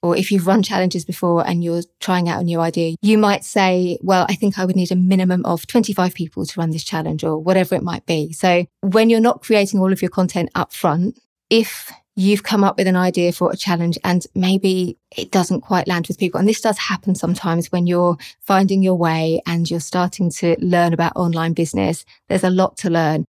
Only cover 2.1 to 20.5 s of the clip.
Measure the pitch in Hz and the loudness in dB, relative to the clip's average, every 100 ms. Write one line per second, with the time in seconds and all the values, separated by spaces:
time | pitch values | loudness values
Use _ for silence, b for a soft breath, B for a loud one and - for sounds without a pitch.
2.1 | 185 170 - 175 170 165 165 165 165 208 | -2 0 -2 -2 0 -2 0 -4 0 2
3.1 | 220 208 202 - 214 190 180 180 175 180 | 4 4 0 -2 0 2 2 0 -4 2
4.1 | 185 175 190 202 196 185 185 175 185 185 | 2 2 0 -2 0 0 0 0 2 2
5.1 | 190 185 180 - 170 - 240 220 196 180 | 4 2 0 0 -4 0 0 0 0 -2
6.1 | - 165 - - - 165 160 - 160 160 | -2 -8 -6 -8 -4 -4 -4 -6 -6 -4
7.1 | 156 160 156 160 190 180 190 175 170 - | -4 -4 -2 2 2 2 -2 -4 -8 -4
8.1 | 165 160 160 185 175 180 _ 196 208 226 | -4 -4 -2 2 2 0 _ 0 4 4
9.1 | 226 226 - - 214 202 202 190 190 180 | 6 4 0 0 2 2 2 2 0 -2
10.1 | - 185 - 170 - - - 175 151 185 | 0 0 0 -4 -4 -6 -2 0 0 -2
11.1 | - _ _ _ 226 226 - - - _ | -6 _ _ _ 2 2 -6 -16 -20 _
12.1 | - 190 202 - 214 202 - 185 185 185 | 0 2 2 0 2 2 2 0 2 2
13.1 | 180 175 170 175 185 - 170 170 165 190 | 2 0 0 -2 -2 -2 -2 0 -2 -2
14.1 | 180 - - 185 190 190 185 180 - _ | -2 -2 -2 0 0 0 0 -4 -6 _
15.1 | - 185 196 180 180 - 180 - 175 165 | -12 -2 -2 0 -4 -2 -2 0 -4 -4
16.1 | 190 180 - 196 220 226 208 - 185 - | -4 -4 0 0 2 0 -2 -4 -4 -2
17.1 | 185 170 180 170 165 170 180 175 175 175 | -2 -2 -2 -2 -2 -2 -2 0 2 2
18.1 | 165 B B - 190 190 190 190 180 170 | 0 B B 0 2 4 2 2 2 0
19.1 | 160 160 160 - 170 165 170 - 180 180 | 0 0 -2 -2 -2 -2 -4 -4 -2 -2
20.1 | - 175 - 170 | -2 -4 0 -2